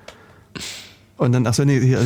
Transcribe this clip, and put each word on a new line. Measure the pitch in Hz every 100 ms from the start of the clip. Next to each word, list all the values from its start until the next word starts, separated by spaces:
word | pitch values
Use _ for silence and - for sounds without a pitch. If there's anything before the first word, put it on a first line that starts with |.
| - - - - _ - - - - - _ -
Und | 123
dann, | 123 120
ach |
so, | 117
nee, | 143 135
hier, | 127 123